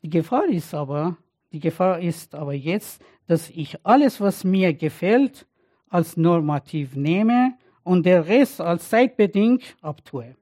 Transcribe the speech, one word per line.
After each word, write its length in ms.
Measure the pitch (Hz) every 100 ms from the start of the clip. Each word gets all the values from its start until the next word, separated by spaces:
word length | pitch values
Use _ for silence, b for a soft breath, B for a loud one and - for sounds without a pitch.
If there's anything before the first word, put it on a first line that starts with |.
Die 80 | 160
Gefahr 360 | 165 160 254 392
ist 260 | 185 -
aber, 420 | 151 139 147 160 170 _ _ _
die 80 | 156
Gefahr 400 | 160 160 185 175
ist 340 | 175 160 -
aber 200 | 147 147
jetzt, 480 | 139 139 196 - - b b _
dass 240 | 165 -
ich 340 | 170 143 -
alles, 360 | - 247 285 -
was 240 | 202 190
mir 300 | 185 190 185
gefällt, 720 | 151 156 - 175 233 269 - _ _ _ _ _
als 280 | 175 165 -
normativ 800 | 165 170 151 147 - 156 139 135
nehme 580 | 143 180 220 240 254 254 b b
und 220 | - 180
der 220 | 175 180 160
Rest 340 | 226 277 -
als 280 | 170 170 -
zeitbedingt 840 | 226 254 - 208 196 220 247 - -
abtue. 560 | 156 147 - 135 120 131